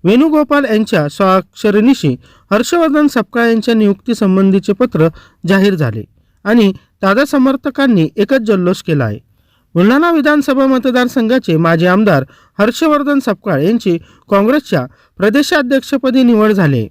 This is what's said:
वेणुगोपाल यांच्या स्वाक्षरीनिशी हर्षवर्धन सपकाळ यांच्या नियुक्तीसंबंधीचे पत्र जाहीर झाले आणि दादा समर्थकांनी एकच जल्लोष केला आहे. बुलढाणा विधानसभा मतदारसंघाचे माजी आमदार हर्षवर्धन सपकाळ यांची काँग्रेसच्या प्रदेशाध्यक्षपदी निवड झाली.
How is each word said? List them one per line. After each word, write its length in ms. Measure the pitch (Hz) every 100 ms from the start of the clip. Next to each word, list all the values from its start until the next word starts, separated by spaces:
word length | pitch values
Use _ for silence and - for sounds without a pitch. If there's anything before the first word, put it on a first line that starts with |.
वेणुगोपाल 600 | 170 233 311 302 302 285 269
यांच्या 420 | 220 220 190 147
स्वाक्षरीनिशी 1040 | - 190 185 - - 214 208 233 269 151 123 - _ _
हर्षवर्धन 560 | 208 233 349 320 294 294
सपकाळ 400 | 254 208 240 233
यांच्या 260 | 226 214
नियुक्तीसंबंधीचे 1000 | 226 208 196 - 226 202 185 190 196 190
पत्र 340 | 196 254 165 165 - - _ 165
जाहीर 280 | 196 196 190
झाले 280 | 135 110 104 _ _ _ 196
आणि 260 | 233 202 190 _ _
दादा 220 | 196 208 277
समर्थकांनी 840 | 285 262 269 294 262 277 208 156 -
एकच 260 | 208 269
जल्लोष 400 | 220 196 180 185
केला 240 | - 151 117
आहे. 140 | 104 _ _ _ _ _ 165
बुलढाणा 360 | 190 269 339
विधानसभा 540 | 330 285 302 277 269 269
मतदारसंघाचे 920 | 262 262 247 247 262 220 254 - 160
माजी 280 | 165 165 175
आमदार 380 | 190 214 151 131 - _ -
हर्षवर्धन 600 | 214 - 320 294 285 285
सपकाळ 420 | 254 196 214 147
यांची 360 | 160 233 208 170 - _ _
काँग्रेसच्या 560 | 196 208 294 - 165 127 _ _ _
प्रदेशाध्यक्षपदी 1040 | 202 240 294 320 247 269 - 277 262 254
निवड 280 | 247 226 214
झाली. 360 | 202 160 131 110